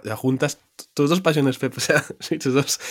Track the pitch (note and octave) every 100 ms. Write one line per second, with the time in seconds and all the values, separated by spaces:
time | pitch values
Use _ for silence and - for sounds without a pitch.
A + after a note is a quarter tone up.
0 | G#2+ G#2+ C3 C3 D3 - _ - - -
1 | C#3+ F3 F3 D3+ C#3 B2+ C3 - - D3
2 | - - - D#3 C3+ C3 C3+ - -